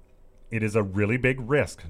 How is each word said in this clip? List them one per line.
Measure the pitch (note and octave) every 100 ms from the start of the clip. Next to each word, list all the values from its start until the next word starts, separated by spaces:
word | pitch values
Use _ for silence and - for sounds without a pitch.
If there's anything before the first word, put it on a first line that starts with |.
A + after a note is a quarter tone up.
| - - - - -
"It | A2+
is | G#2+ A2
a |
really | G2 F#2+ G2+ B2+
big | B2 C3
risk, | A#2 C#3+ G2+ -